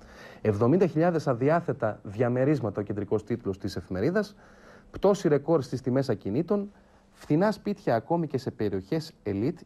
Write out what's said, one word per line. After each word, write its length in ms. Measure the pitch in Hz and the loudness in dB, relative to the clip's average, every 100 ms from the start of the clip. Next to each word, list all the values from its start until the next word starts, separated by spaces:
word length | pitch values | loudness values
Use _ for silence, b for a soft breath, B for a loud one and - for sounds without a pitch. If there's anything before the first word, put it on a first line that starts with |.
| B B B B | B B B B
Εβδομήντα 460 | 110 101 120 175 185 | -2 2 4 4 4
χιλιάδες 400 | 147 170 165 147 | 2 2 2 -2
αδιάθετα 720 | 117 135 165 165 131 110 104 | 0 2 2 0 -2 -4 -4
διαμερίσματα, 800 | 113 101 120 123 135 151 113 98 | -8 -2 0 2 2 2 0 -4
ο 20 | |
κεντρικός 400 | 101 104 101 107 | -4 -4 -2 -2
τίτλος 340 | - 120 - 95 | -2 -4 -4 -6
της 180 | 101 95 | -6 -8
εφημερίδας. 600 | - 90 123 190 208 B B B B B B | -6 -2 0 0 -2 B B B B B B
Πτώση 360 | - 190 202 170 | 0 2 2 4
ρεκόρ 340 | 143 143 165 | 2 4 0
στις 200 | 123 127 | 0 -4
τιμές 280 | - 127 131 | -2 0 0
ακινήτων. 600 | 107 98 113 170 208 202 b b b b | -2 -2 -4 0 -2 -2 b b b b
Φθηνά 400 | _ - 151 208 | _ 0 2 2
σπίτια 440 | 208 - 202 - 117 | 0 -4 -4 0 0
ακόμη 320 | - 170 156 | 0 -2 -2
και 100 | 131 | -4
σε 140 | 120 | -6
περιοχές 640 | - 107 98 92 160 156 - | -4 -4 -4 -4 -6 -6 -10
ελίτ. 360 | - 98 123 170 | -6 -2 -2 -4